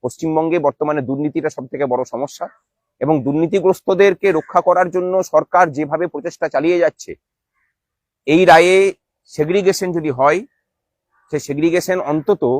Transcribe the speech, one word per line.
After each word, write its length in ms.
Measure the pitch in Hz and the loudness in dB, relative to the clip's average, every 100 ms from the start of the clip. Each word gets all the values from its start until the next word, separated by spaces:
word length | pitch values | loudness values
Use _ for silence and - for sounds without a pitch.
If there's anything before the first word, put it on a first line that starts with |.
পশ্চিমবঙ্গে 560 | 123 - 160 160 160 170 | -8 -6 -2 -2 0 0
বর্তমানে 420 | 143 - 151 151 | -2 -2 -4 -4
দুর্নীতিটা 480 | 127 139 151 160 151 | -4 -4 -4 -4 -6
সব 180 | - 127 | -8 -12
থেকে 180 | 135 143 | -6 -4
বড় 180 | 123 127 | -4 -4
সমস্যা 400 | 117 143 - 175 _ _ _ _ _ | -8 -10 -10 -14 _ _ _ _ _
এবং 240 | 135 156 | -2 -2
দুর্নীতিগ্রস্তদেরকে 1080 | 127 147 165 196 180 180 - 190 196 175 196 | -2 -2 -2 0 0 -2 -2 2 2 2 -2
রক্ষা 300 | 156 - 180 | -2 0 0
করার 300 | 180 180 180 | 2 2 0
জন্য 320 | 180 180 185 | -2 -2 -2
সরকার 480 | 180 156 160 175 175 | 0 0 2 2 2
যেভাবে 360 | 135 151 156 175 | 0 -6 -4 -4
প্রচেষ্টা 400 | 147 165 - 160 | -6 -10 -6 -4
চালিয়ে 300 | 135 160 175 | -2 0 0
যাচ্ছে, 360 | 160 _ - - _ _ _ _ _ _ _ _ _ _ - | 0 _ -18 -18 _ _ _ _ _ _ _ _ _ _ 2
এই 200 | 160 180 | 4 8
রায়ে 480 | 160 175 190 196 - _ _ _ | 8 6 4 2 -2 _ _ _
সেগ্রিগেশন 680 | - 151 190 190 185 185 | -4 0 2 0 0 -4
যদি 180 | 170 156 | -4 -4
হয়, 300 | 127 139 170 277 _ _ _ _ _ _ _ _ | 0 0 0 -6 _ _ _ _ _ _ _ _
সেই 100 | 147 | -8
সেগ্রিগেশন 600 | - 143 165 175 180 185 | -6 -2 0 0 -2 -4
অন্তত 440 | 143 156 147 202 127 | -2 -2 0 0 0